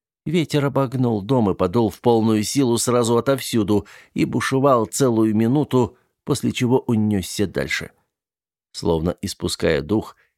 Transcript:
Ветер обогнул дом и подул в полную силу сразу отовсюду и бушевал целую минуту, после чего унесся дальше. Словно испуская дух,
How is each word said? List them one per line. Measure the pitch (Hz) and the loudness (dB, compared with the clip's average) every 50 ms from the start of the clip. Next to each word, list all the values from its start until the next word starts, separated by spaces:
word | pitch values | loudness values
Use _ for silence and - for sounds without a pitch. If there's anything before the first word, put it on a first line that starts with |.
| _ _ _ _ - | _ _ _ _ -8
Ветер | 156 151 180 151 - - 147 139 | -4 -2 -2 -2 0 -2 -2 -2
обогнул | 143 139 135 135 123 127 127 127 120 113 104 | 0 0 -2 -2 -2 -2 -2 0 0 0 -2
дом | 95 104 135 127 110 98 | -2 0 0 2 2 2
и | 87 | 0
подул | - 92 90 87 117 113 104 | 0 0 0 2 0 0 0
в | - - | -2 0
полную | - 120 117 113 110 113 110 107 | 2 4 4 4 4 2 2 0
силу | 107 - - 139 139 120 120 110 | 0 0 0 0 2 2 0 0
сразу | - - 120 123 120 110 120 | 0 0 0 2 2 2 2
отовсюду | 117 113 139 139 127 - - - 117 104 90 104 101 95 - - - - _ - | 0 2 0 -2 -2 -2 -2 -2 0 0 2 0 0 0 -4 -14 -20 -20 _ -4
и | - 80 | -4 -2
бушевал | - - 123 - - 135 135 131 143 131 120 110 | -2 -2 -4 -2 -2 0 2 4 4 4 2 0
целую | 95 - - - 123 117 110 113 110 107 | -2 -2 0 0 2 2 2 2 2 2
минуту, | 107 113 113 131 151 139 - - 127 120 92 - _ _ _ _ _ - | 2 2 2 2 0 0 0 0 0 0 0 -4 _ _ _ _ _ -6
после | - 147 - - 123 | -4 -4 -2 -2 -4
чего | 104 - 127 117 127 127 | -2 -2 0 2 2 2
унесся | - - 120 110 107 107 104 98 87 - - - 101 | 2 0 0 0 2 0 0 -2 -2 -4 -4 -4 -4
дальше. | 87 - 69 67 69 - - - - _ _ _ _ _ _ _ _ _ _ _ _ _ _ _ _ | -2 -2 -4 -4 -4 -4 -8 -8 -10 _ _ _ _ _ _ _ _ _ _ _ _ _ _ _ _
Словно | - - - 90 85 80 80 87 - _ | -12 -6 -2 -2 0 0 0 -4 -4 _
испуская | - 98 - - 90 87 - - - 85 80 71 | -8 -10 -8 -6 -8 -8 -6 -2 -2 0 0 0
дух, | 71 78 104 110 92 - - _ _ _ _ | -2 -2 -2 -2 -2 -6 -12 _ _ _ _